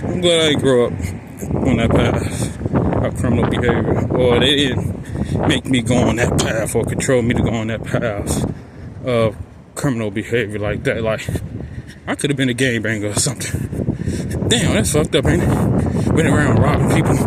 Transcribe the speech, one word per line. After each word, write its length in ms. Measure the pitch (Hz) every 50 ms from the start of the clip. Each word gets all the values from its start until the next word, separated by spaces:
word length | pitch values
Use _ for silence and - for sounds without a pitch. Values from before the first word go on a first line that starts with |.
I'm 200 | - - - -
glad 200 | 180 175 170 165
I 80 | 160 156
didn't 140 | 147 131
grow 240 | 117 135 131 120 120
up 60 | 113 - - - - - - - - - - - - - - -
on 100 | - -
that 140 | 117 117 113
path 840 | - - 117 110 - - - - - - - - - - - - - - - - - - 120
of 120 | 120 - -
criminal 320 | - 127 120 117 113 -
behavior. 580 | 117 110 120 120 117 113 110 - - - - - -
Or 240 | - 127 123 120 120
they 160 | 120 135 147
didn't 880 | 139 143 135 123 - - - - - - - - - - - - - -
make 200 | - 151 127 -
me 160 | - 131 127
go 140 | 117 - 127
on 200 | 120 120 110 110
that 220 | 113 120 - - -
path 340 | - 139 123 110 107 101 -
or 100 | 117 107
control 360 | - - - - - 139 123
me 120 | 117 117 123
to 80 | 120
go 80 | 120 -
on 160 | 110 117 110
that 180 | 110 113 107 -
path 680 | - - 120 117 117 104 101 101 - - - - - - - - - - - - - - - -
of 320 | 131 123 117 117 110 101 - - - - - - - -
criminal 360 | - - 147 127 113 113 107
behavior 480 | 98 110 101 - 113 120 120 101 107 107
like 260 | 101 104 104 - -
that. 180 | 139 117 110
Like, 260 | 113 110 110 104 - - - - - - - - - - - - - - - - -
I 80 | - 262
could 160 | - - 143
have 60 | 147
been 120 | - 135 131
a 60 | 123
gangbanger 600 | 120 135 131 117 117 104 110 113 107 101 104 104
or 60 | 101
something. 1300 | - 147 123 - - - - - - - - - - - - - - - - - - - - - - -
Damn, 260 | 208 240 196 - 120
that's 180 | 190 214 -
fucked 220 | - 151 156 165 -
up, 120 | 156 127
ain't 160 | 147 - -
it? 720 | - - - - - - - - - - - - - - -
Been 100 | - 160
around 300 | 160 143 147 147 147 -
robbing 340 | - - - - - - - -
people 220 | - - - - - -